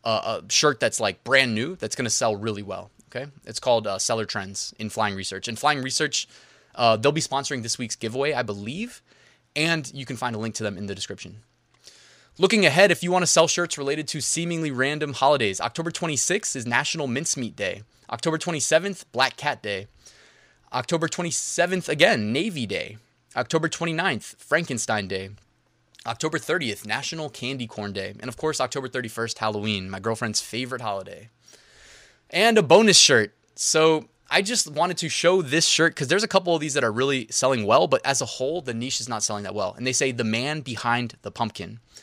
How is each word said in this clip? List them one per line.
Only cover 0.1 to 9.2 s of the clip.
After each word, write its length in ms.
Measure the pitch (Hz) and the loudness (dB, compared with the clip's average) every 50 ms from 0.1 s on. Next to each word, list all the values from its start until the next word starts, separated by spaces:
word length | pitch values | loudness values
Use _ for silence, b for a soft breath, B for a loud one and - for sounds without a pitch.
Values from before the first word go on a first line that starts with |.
a 320 | 110 104 - 110 110 82 82 104 | -2 -2 -2 -4 -6 -6 -6 -2
shirt 320 | - - 156 147 135 - | 0 2 4 2 2 2
that's, 200 | 127 110 - - | 0 0 0 0
like, 220 | 113 101 90 - _ | -2 -2 -2 -4 _
brand 300 | - 139 135 131 120 110 | 4 4 4 4 4 2
new, 220 | 107 123 165 190 | -2 -2 -4 -6
that's 200 | - - 107 - | -6 -8 -6 -4
gonna 120 | - 127 113 | -4 -2 -2
sell 280 | - - 127 113 104 | 0 0 2 0 0
really 260 | 101 107 113 104 101 101 | 0 -2 -4 -4 -6 -8
well, 280 | 98 92 92 95 104 _ _ _ _ | -8 -10 -10 -12 -14 _ _ _ _
okay? 220 | - 123 139 147 139 - _ | -12 -12 -12 -12 -16 -18 _
It's 160 | - 107 - | -12 -12 -2
called, 260 | - 127 120 113 110 | 2 4 4 4 2
uh, 120 | 104 98 92 | 0 -4 -2
Seller 260 | - - 117 113 107 | -2 -2 0 -2 -2
Trends 480 | - - 104 95 98 101 - - - - - | -4 -4 -6 -6 -6 -8 -10 -10 -10 -10 -10
in 100 | 110 104 | -10 -8
Flying 280 | - 113 107 104 98 | -2 -2 -2 0 -2
Research. 320 | 95 92 - 95 95 - 120 | -4 -6 -8 -8 -8 -8 -8
And 100 | 110 - | -6 0
Flying 240 | - 151 151 135 127 | 0 2 2 2 -2
Research, 460 | 131 - - 156 151 - - - b b b b b b b b b b | -4 -2 -2 0 0 0 -4 -4 b b b b b b b b b b
uh, 200 | - 120 117 110 | 2 4 4 4
they'll 160 | 107 113 143 151 | 6 4 2 2
be 80 | 160 | 2
sponsoring 420 | - - 135 139 139 - 147 123 110 | -2 -2 -2 -4 -4 -4 -6 -6 -4
this 140 | 113 - | -6 -6
week's 200 | - 123 110 - | -6 -6 -8 -8
giveaway, 360 | - 113 110 113 131 139 151 143 | -6 -6 -6 -2 -2 -2 0 0
I 100 | 123 123 | 0 -2
believe, 600 | 107 101 101 104 113 143 190 233 240 - - b b b b | -2 -4 -6 -8 -8 -8 -8 -8 -10 -12 -18 b b b b